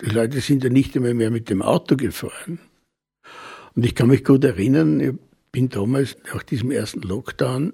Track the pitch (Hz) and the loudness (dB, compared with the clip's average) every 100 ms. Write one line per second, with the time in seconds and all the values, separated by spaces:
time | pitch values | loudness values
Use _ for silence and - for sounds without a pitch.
0 | - 110 113 135 - 139 127 131 135 135 | -2 0 0 -2 0 0 4 2 2 0
1 | 120 120 110 117 113 98 107 156 - 131 | 0 0 0 -2 -2 0 2 0 2 0
2 | 117 - - - - 170 - _ _ _ | 0 -6 -10 -12 -12 -12 -14 _ _ _
3 | _ _ - - - - - - 117 - | _ _ -20 -20 -20 -20 -8 -2 0 2
4 | 120 135 - 135 143 92 104 143 156 151 | 4 4 6 4 4 2 2 2 2 2
5 | 131 135 - _ _ 127 127 101 101 135 | 0 -4 -12 _ _ -2 -2 -2 -2 0
6 | 135 - - 98 - 127 120 110 107 - | -2 -6 -12 -12 -6 -4 -2 -4 -4 -8
7 | 95 101 - - 131 127 165 | -6 -6 -8 -4 -2 0 -4